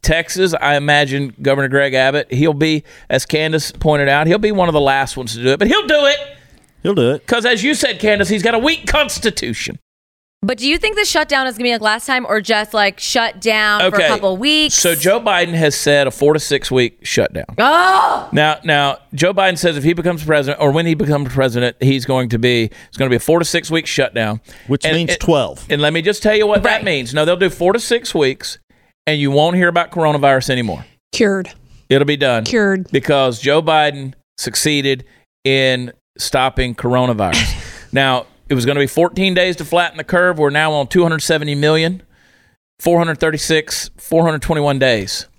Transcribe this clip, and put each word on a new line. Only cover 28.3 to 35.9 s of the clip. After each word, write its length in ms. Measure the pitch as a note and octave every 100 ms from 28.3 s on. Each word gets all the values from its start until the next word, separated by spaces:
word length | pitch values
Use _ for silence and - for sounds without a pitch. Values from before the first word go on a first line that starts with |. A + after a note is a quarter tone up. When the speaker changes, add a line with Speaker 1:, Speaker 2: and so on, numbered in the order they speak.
| C3 - - _ _ _ _ -
Speaker 1:
and 100 | D3+
you 140 | C#3+
won't 240 | C#3 D#3+ F3+
hear 120 | F3
about 220 | E3+ E3
coronavirus 600 | F3 D#3+ D3 C#3 C3 B2+
anymore. 340 | B2+ A2+ D2+ - _ _
Speaker 4:
Cured. 380 | - G#3+ F#3+ F3+ - - - _
Speaker 1:
It'll 160 | C3+ C#3+
be 100 | D3
done. 260 | C#3 A#2
Speaker 4:
Cured. 420 | A2 A#3+ G3+ F#3+ F3+
Speaker 1:
Because 480 | C#3+ - C#3 C3 A2+
Joe 220 | C#3 D3+
Biden 500 | D#3+ D#3 D3+ C#3 C3+ - _ -
succeeded 640 | - - D3+ D3 C#3 C3 B2+ _ _ _
in 480 | C3+ C3+ C3 B2+ B2